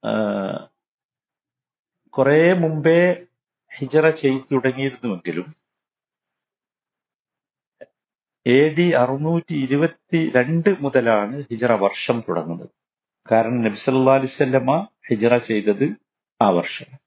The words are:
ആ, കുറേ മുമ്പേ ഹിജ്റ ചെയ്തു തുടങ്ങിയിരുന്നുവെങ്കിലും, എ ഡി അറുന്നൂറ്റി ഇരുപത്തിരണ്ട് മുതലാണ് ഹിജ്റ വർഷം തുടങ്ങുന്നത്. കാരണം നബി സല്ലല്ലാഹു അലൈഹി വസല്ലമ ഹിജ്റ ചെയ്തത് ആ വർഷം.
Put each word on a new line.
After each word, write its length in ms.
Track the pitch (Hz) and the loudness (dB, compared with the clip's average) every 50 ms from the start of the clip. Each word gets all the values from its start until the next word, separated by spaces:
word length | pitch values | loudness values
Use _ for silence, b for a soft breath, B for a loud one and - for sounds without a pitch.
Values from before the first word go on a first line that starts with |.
| - 110 | -4 -4
ആ, 40 | 110 107 107 104 101 101 98 98 - - - _ _ _ _ _ _ _ _ _ _ _ _ _ _ _ _ _ _ _ _ _ _ _ _ _ _ _ _ _ | -4 -2 -2 -4 -4 -4 -6 -6 -8 -10 -12 _ _ _ _ _ _ _ _ _ _ _ _ _ _ _ _ _ _ _ _ _ _ _ _ _ _ _ _ _
കുറേ 440 | - - 135 135 147 156 160 175 190 | -2 0 2 4 4 4 4 4 4
മുമ്പേ 720 | 180 165 160 156 156 139 160 165 170 175 180 175 - - _ _ _ _ _ _ _ _ _ - - | 2 0 -2 -2 0 2 4 4 4 4 2 0 -2 -8 _ _ _ _ _ _ _ _ _ -14 -12
ഹിജ്റ 320 | 143 131 143 156 156 160 | -10 0 0 2 2 2
ചെയ്തു 340 | 156 156 - 139 131 135 131 _ | 0 2 0 0 0 0 -4 _
തുടങ്ങിയിരുന്നുവെങ്കിലും, 1040 | 147 131 117 131 123 131 135 139 127 - - 120 98 87 _ 90 78 82 92 - 78 _ _ _ _ _ _ _ _ _ _ _ _ _ _ _ _ _ _ _ _ _ _ _ _ _ _ _ _ _ _ _ _ _ _ _ _ _ _ _ _ _ _ _ _ _ - _ _ _ _ _ _ _ _ _ _ _ _ 123 | -2 0 0 0 -2 -2 -6 -6 -6 -6 -6 -6 -6 -6 _ -8 -6 -6 -8 -10 -16 _ _ _ _ _ _ _ _ _ _ _ _ _ _ _ _ _ _ _ _ _ _ _ _ _ _ _ _ _ _ _ _ _ _ _ _ _ _ _ _ _ _ _ _ _ -20 _ _ _ _ _ _ _ _ _ _ _ _ 2
എ 260 | 123 135 147 156 151 | 4 4 4 4 2
ഡി 180 | 156 175 175 | 0 0 2
അറുന്നൂറ്റി 600 | 156 127 123 123 135 139 151 156 170 165 165 - 160 | 2 2 0 0 -2 -4 -4 -2 -2 -2 -4 -4 -6
ഇരുപത്തിരണ്ട് 1200 | 147 135 127 139 143 160 165 - _ _ _ - 165 160 160 - 127 123 131 160 170 165 208 196 180 | -6 -2 -2 0 0 0 -2 -4 _ _ _ -2 -2 -2 0 0 0 0 0 -2 0 0 0 0 0
മുതലാണ് 580 | 143 139 131 131 120 117 113 104 104 104 127 143 | -4 0 0 0 2 2 2 2 0 -4 -8 -12
ഹിജ്റ 320 | 143 _ 120 110 120 123 | -10 _ -8 -4 0 0
വർഷം 520 | 117 104 98 98 - - - - 123 117 107 - | 2 2 2 0 -2 -4 -4 -2 -2 -4 -2 -4
തുടങ്ങുന്നത്. 400 | 87 82 80 82 82 87 - - _ _ _ _ _ _ _ _ _ _ _ - | -6 -6 -4 -6 -10 -12 -12 -18 _ _ _ _ _ _ _ _ _ _ _ 0
കാരണം 300 | 113 110 113 113 123 123 | 2 2 2 0 -2 -2
നബി 140 | 113 110 104 | -2 -2 -4
സല്ലല്ലാഹു 420 | 104 - - 131 131 131 131 135 135 | -2 -4 0 0 2 4 4 4 2
അലൈഹി 80 | 135 | 0
വസല്ലമ 600 | 131 - - 147 127 127 135 123 131 139 165 202 - _ _ _ - | -2 -2 -2 -2 0 0 0 0 0 -2 -2 -2 -6 _ _ _ -4
ഹിജ്റ 280 | 123 107 107 117 120 123 | -4 0 2 2 2 2
ചെയ്തത് 580 | 117 - 113 107 101 107 101 101 135 160 208 - _ _ _ _ _ _ _ _ | 0 -2 -4 -2 0 0 0 0 -2 -4 -4 -8 _ _ _ _ _ _ _ _
ആ 80 | 113 101 | 2 2
വർഷം. 360 | 92 87 82 - - - 139 _ - 139 _ | 2 0 -2 -4 -10 -14 -16 _ -20 -20 _